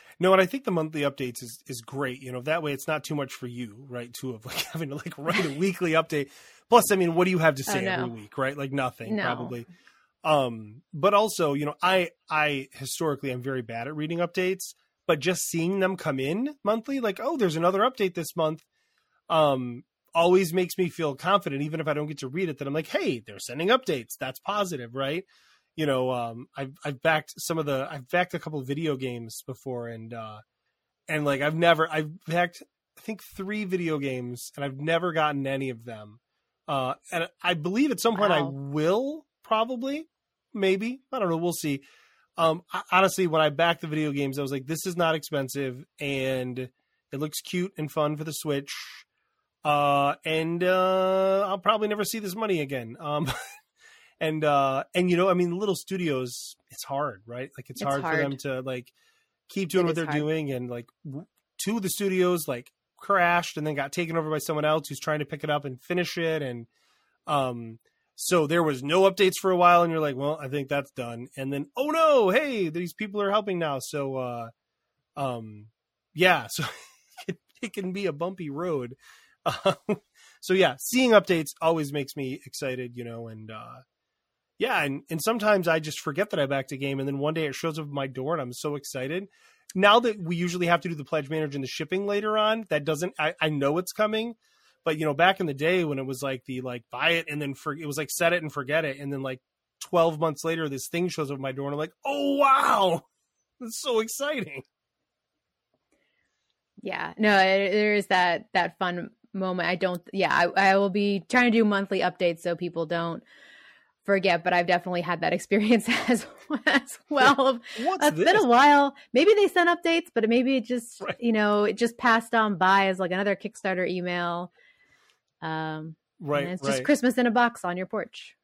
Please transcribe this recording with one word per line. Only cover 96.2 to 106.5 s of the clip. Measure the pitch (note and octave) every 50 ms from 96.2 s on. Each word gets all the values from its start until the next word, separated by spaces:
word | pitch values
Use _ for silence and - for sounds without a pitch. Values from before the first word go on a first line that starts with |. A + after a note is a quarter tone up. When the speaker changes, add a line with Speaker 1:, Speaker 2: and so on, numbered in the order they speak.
| C#3+
Speaker 1:
like, | C3+ C3 B2 _
the, | - B2+ B2+ B2+
like, | B2+ A#2+ A#2+ A2+ _
buy | - B2 C#3+ E3
it | E3+ E3 D#3+ D3+
and | D3 D3+ D3
then | C#3 C3+
for-, | - - D#3 C#3
it | D#3+ E3
was, | D3 C#3 D#3
like, | D3 -
set | - - F3 E3+ F3
it | F3+ D#3+
and | D3+ -
forget | D3 C3 B2 D3 D#3+ D#3
it, | C#3+ C3+ C#3
and | C#3+ C#3 C#3
then, | C3+ C3+
like, | C3 C3 B2+ _ _ _ _ _ _ _ -
twelve | - - - E3+ E3 E3+ D#3+ D3
months | E3 D#3+ D3 - -
later, | E3 E3 E3 D#3+ D3
this | C#3 C3 - -
thing | - E3+ F3+ F3+
shows | - - D3+ C3+
up | C#3+
at | C3+
my | C3+ C3+ C3
door, | C3+ C#3
and | C#3 D3
I'm | D3
like, | D#3 - _ _ -
"Oh, | C4+ C#4+ C#4+ C#4+ C#4 C#4
wow, | C#4 D4 C#4 C4+ C4+ - - - G3+ G3 F#3 E3+ - - _ _ _ _ _ _ _ _ _ _ -
that's | B3 A3+ A3+ -
so | - C#4+ A#3+ A3
exciting." | A3 A3+ - - C#4 D4 D#4 C4 F#3+ D#3 C#3 C3+ - _ _ _ _ _ _ _ _ _ _ _ _ _ _ _ _ _ _ _ _ _ _ _ _ _ _ _ _ _ _ _ _ _ _ _ _ _